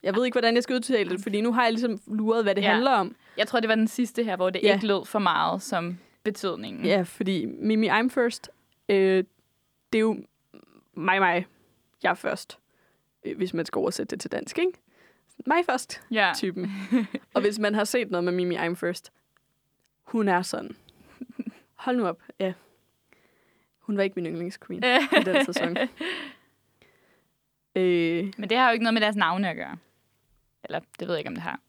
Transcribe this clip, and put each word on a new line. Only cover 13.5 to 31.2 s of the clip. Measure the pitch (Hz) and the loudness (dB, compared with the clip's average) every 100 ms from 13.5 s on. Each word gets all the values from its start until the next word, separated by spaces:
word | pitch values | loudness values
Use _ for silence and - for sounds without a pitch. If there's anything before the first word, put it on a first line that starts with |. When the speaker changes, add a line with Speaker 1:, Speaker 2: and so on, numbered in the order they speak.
Speaker 1:
man | 165 160 | -4 -4
skal | - | -2
oversætte | - - - | -4 -4 -6
det | - | -6
til | - | -6
dansk, | - - - | -8 -6 -2
ikke? | 359 359 _ _ _ _ _ _ - | -2 -2 _ _ _ _ _ _ -2
Mig | 320 349 | 0 0
først, | 254 - - - | -4 -6 -14 -6
Speaker 2:
Ja. | 220 196 - | 0 2 2
Speaker 1:
typen. | 185 180 185 196 196 247 | -4 -4 -6 -6 -2 0
Speaker 2:
<laughs> | 214 - _ | 0 -6 _
Speaker 1:
Og | - | 0
hvis | 202 214 | 0 0
man | 208 | 0
har | 208 | 0
set | 226 247 233 | 0 -2 -2
noget | 175 | -2
med | 175 | 0
Mimi | 180 180 170 | 0 -2 -2
I'm | 165 | -2
First, | 175 175 175 - _ _ _ _ _ _ _ _ _ | -2 -4 -6 -12 _ _ _ _ _ _ _ _ _
hun | - 226 208 | -6 -2 2
er | 180 | 2
sådan. | 180 - - - _ _ - - 254 - - - _ | 0 -6 -8 -14 _ _ -20 -20 -20 -12 -14 -14 _
Hold | _ - 247 | _ -4 0
nu | 196 | 0
op, | 170 _ - | -4 _ -6
ja. | 190 185 _ _ _ _ _ _ _ _ _ _ _ _ | -4 -4 _ _ _ _ _ _ _ _ _ _ _ _
Hun | - 202 | -6 0
var | |
ikke | 196 196 | 0 -2
min | 170 | -6
yndlingsqueen | 165 175 - - 180 247 247 277 - | -6 -8 -10 -12 -2 2 4 4 2
i | |
den | 190 190 | 4 2
Speaker 2:
<laughs> | 269 | 0
Speaker 1:
sæson. | 175 170 175 - - 330 349 285 - _ _ _ _ _ _ _ _ _ _ _ _ _ - | 0 -2 -2 -4 -4 -10 -8 -12 -18 _ _ _ _ _ _ _ _ _ _ _ _ _ 0
Øh. | 185 175 165 170 196 196 | 2 4 2 0 -4 -6
Speaker 2:
Men | 208 | -2
det | 233 | 4
har | 254 | 4
jo | |
ikke | 233 | 4
noget | 226 | 2
med | 226 | 2
deres | 214 208 | 2 2
navne | 170 180 196 | 0 0 -2
at | 160 | -4
gøre. | 71 170 _ _ _ _ _ _ _ _ | -10 -12 _ _ _ _ _ _ _ _
Eller, | - - - - | -8 -8 -8 -12
det | 180 | -4
ved | |
jeg | 170 | -4